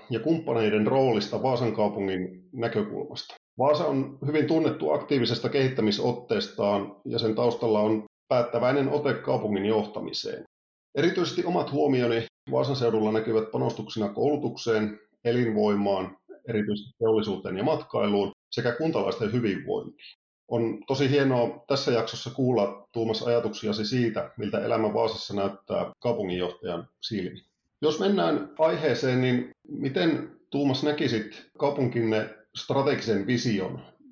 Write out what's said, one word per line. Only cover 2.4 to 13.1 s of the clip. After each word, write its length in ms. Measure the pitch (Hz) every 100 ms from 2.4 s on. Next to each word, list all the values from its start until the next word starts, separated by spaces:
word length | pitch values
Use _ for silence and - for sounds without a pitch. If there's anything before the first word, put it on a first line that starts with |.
| -
näkökulmasta. 800 | 127 117 110 - - - - - - _ -
Vaasa 280 | 135 151 165
on 320 | 135 131 - 139
hyvin 200 | 151 147
tunnettu 440 | 160 147 - 156
aktiivisesta 580 | 151 - 143 113 113 113
kehittämisotteestaan 1500 | 139 131 127 107 101 127 120 - 104 - - 104 101 98 - -
ja 140 | 117
sen 160 | 110 110
taustalla 440 | 120 117 120 107
on 240 | 107 110 104 _ -
päättäväinen 640 | 127 120 120 123 143 135
ote 240 | 147 143
kaupungin 520 | 113 - 127 107 101 101
johtamiseen. 800 | 110 104 - 92 95 - - - _ _ _ _ 139
Erityisesti 500 | 170 180 165 - -
omat 260 | - 139
huomioni 540 | 139 147 131 120 117 113 _ -
Vaasan 240 | 127 131 131
seudulla 360 | 117 107 107